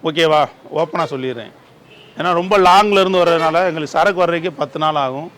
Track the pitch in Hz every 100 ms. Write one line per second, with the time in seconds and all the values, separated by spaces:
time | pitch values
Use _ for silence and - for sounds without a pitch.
0 | 160 156 160 156 143 - - 151 165 180
1 | 156 139 131 120 110 - _ _ _ -
2 | - - 165 170 180 202 185 196 208 196
3 | 185 185 170 165 160 165 185 160 147 -
4 | 175 180 175 170 170 151 143 - 156 151
5 | 135 131 165